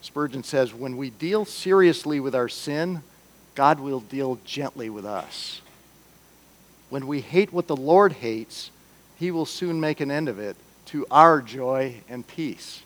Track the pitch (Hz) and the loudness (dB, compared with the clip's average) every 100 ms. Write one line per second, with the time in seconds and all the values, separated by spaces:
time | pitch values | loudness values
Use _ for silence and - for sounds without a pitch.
0 | - - 147 131 117 143 127 113 131 127 | -12 -6 -6 -6 -4 0 0 -2 -10 -8
1 | 135 110 160 214 202 - 185 190 180 156 | -10 -8 -2 -2 -2 -8 2 6 6 4
2 | 147 147 135 127 120 - - 147 170 175 | -2 -4 -2 -2 -2 -4 -6 -4 -4 -6
3 | 139 _ _ _ _ - 139 151 139 135 | -10 _ _ _ _ 2 4 4 0 -8
4 | 104 135 135 123 - - 139 - 113 107 | -6 -6 -4 -4 -8 -8 -8 -8 -12 -10
5 | 101 101 71 - - - - _ _ _ | -8 -8 -8 -12 -14 -14 -20 _ _ _
6 | _ _ _ _ _ _ _ _ _ 135 | _ _ _ _ _ _ _ _ _ -12
7 | 131 143 113 165 208 175 165 143 135 180 | -8 -8 0 2 2 0 -2 -2 6 8
8 | 202 147 117 110 113 - - _ _ _ | 8 4 -6 -6 -8 -14 -16 _ _ _
9 | _ _ 180 165 151 - 180 165 156 151 | _ _ -4 -2 -4 -4 -4 -2 -2 -2
10 | 143 143 156 101 104 92 _ _ - 151 | -4 -4 -4 -6 -8 -12 _ _ -10 -8
11 | 127 139 165 156 117 123 127 131 135 120 | 2 8 8 8 0 -8 -4 -2 -4 -8
12 | - 123 117 - 156 98 - - | -16 -16 -14 -10 -8 -10 -16 -20